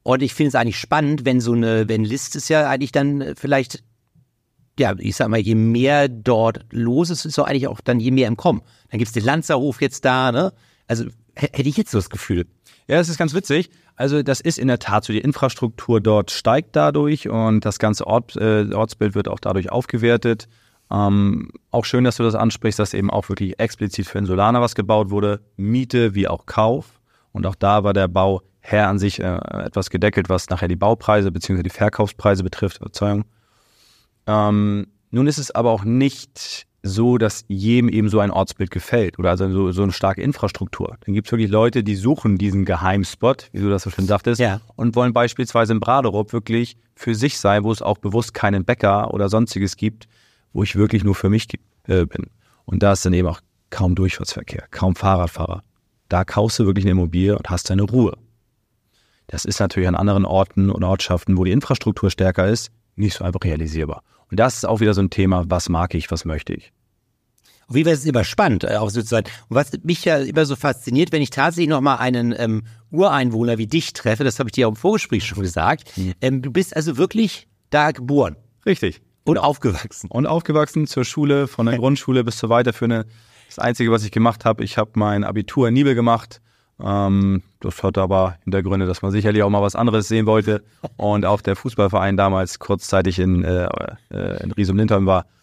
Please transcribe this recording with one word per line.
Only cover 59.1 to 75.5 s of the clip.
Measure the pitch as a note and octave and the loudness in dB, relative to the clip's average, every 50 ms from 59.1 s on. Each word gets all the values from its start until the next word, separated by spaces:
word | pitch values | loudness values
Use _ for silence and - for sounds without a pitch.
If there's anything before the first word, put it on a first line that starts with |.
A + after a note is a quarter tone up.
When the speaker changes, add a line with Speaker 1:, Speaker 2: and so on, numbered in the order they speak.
| _ _ _ | _ _ _
Speaker 2:
Das | - - - - | -14 -12 -10 -6
ist | G2+ - - | -6 -2 0
natürlich | G#2 F2+ - F#2+ F2+ F2+ | -2 0 0 0 0 2
an | F2 | 2
anderen | D#2+ F#2+ G#2 G2 G2 F#2+ | 2 2 2 2 2 2
Orten | - F#2 F#2+ G2 - - G2 G2 G2 | 2 2 2 0 2 2 0 2 2
und | - - F#2 | 2 0 0
Ortschaften, | F#2 F#2+ F#2 - - F#2 F2 - - F#2+ | 0 0 -2 0 -2 -2 -2 0 0 2
wo | F2+ F#2 | 2 2
die | F2+ | 2
Infrastruktur | F#2+ C#3+ - - C3+ - - A2+ G2 - - F#2+ | 2 0 2 0 -4 -2 0 -4 -2 0 0 -2
stärker | - - F#2+ F#2 F2+ - F#2 | 0 2 0 0 2 2 2
ist, | G2+ A2+ - - - _ _ _ _ - | 2 0 0 -4 -10 _ _ _ _ -6
nicht | - G#2+ G2 - | -4 -2 -2 -2
so | - F#2 | -2 -6
einfach | F2+ F2 F#2 - | -4 -4 -2 -2
realisierbar. | F2+ D2+ D#2 D#2+ D2+ D#2 D#2+ D#2 D2 D2+ - _ _ _ _ _ - | -2 -2 -2 -4 -4 -4 -4 -4 -6 -6 -12 _ _ _ _ _ -6
Und | F#2 G2+ | 0 2
das | A#2 B2+ - | 2 2 0
ist | - - | -2 -2
auch | - A2+ G#2 | -2 0 2
wieder | A2 G#2+ G2+ | 2 2 4
so | G2+ | 2
ein | G2 F#2 | 0 0
Thema, | - - F#2+ F#2+ F#2 F2+ E2+ | 2 2 2 2 2 2 0
was | E2 F2+ F2 - - | 0 -2 -2 -2 -2
mag | E2+ D#2+ F2+ E2+ - | -2 -2 -2 -2 -2
ich, | E2 - - | -4 -4 -4
was | E2 D#2+ - | -8 -6 -6
möchte | D#2+ D#2 D2+ - - G1+ | -6 -8 -8 -6 -8 -10
ich? | - - - _ _ _ _ _ _ _ _ _ _ _ _ _ _ _ _ _ _ _ | -10 -10 -18 _ _ _ _ _ _ _ _ _ _ _ _ _ _ _ _ _ _ _
Speaker 1:
Auf | - A#2 | -2 0
jeden | C#3+ D#3+ | 0 2
Fall | E3+ D#3+ | 2 2
ist | C3+ | 0
es | C3+ | 0
immer | D#3 C3 A#2 G2 | 0 0 0 0
spannend, | - - - G#3 D#3+ G#2+ - - | 0 0 0 2 2 2 0 0
äh, | - G#2+ | -2 -2
auch | G#2+ A2 G#2 | -2 -2 -2
so | G#2 A#2+ | -4 -4
zu | G#2+ | -4
sein. | - A#2 A2 G2+ - - - - - | 0 -2 -2 -2 -2 -12 -20 -10 -2
Und | A2 | 0
was | C3+ C#3+ - - - - | 0 0 0 -6 -8 -4
mich | D#3+ F3 - - | -4 -4 0 0
ja | F3+ D#3+ C#3+ | 0 2 2
immer | C3+ B2+ C#3+ D#3+ D#3 | 0 0 0 0 0
so | C#3 C#3 | 0 -2
fasziniert, | - - C#3+ B2 - - B2+ A#2+ C#3 F3 E3 | -4 -2 -4 -4 -4 -4 -2 2 2 2 2
wenn | D#3+ D#3 | 2 -2
ich | C#3+ - | -2 -2
tatsächlich | - C#3 C#3 E3+ E3+ E3+ E3+ D3+ | -2 0 0 0 0 0 0 0
nochmal | D#3 C3+ C3+ C#3+ C3 | 2 2 2 2 0
einen, | A2+ B2 B2+ B2+ A#2+ A#2+ A#2 A#2 | 2 0 0 0 0 0 0 -2
ähm, | - A#2 A2+ A2 A2 A2+ - - - _ - | -2 -2 -2 -2 -2 -4 -8 -18 -20 _ -6
Ureinwohner | D#3 D#3+ G3 F#3+ C#3 C#3 B2+ B2 A2 A2+ A#2+ A#2+ A#2 | 0 2 2 2 2 2 0 0 0 0 0 0 0
wie | A2 A2 | -2 -2
dich | G#2+ D3+ E3 - - | 0 -2 -2 -2 -2
treffe, | - - - A#2 A2 G#2+ C#3 | -10 -4 -2 -2 0 2 0
das | B2+ - - | -2 0 -2
habe | C3 | -6
ich | G#2+ - | -4 0
dir | C3 A#2+ | 2 2
auch | A2 | 2
im | G#2+ | 0
Vorgespräch | - - F#3+ A3 G#3+ - - - G2+ - | 0 0 0 0 0 -2 -2 -4 -4 -4
schon | - E2+ F#2+ F#2+ | -4 -6 -4 -6
gesagt, | F2+ | -4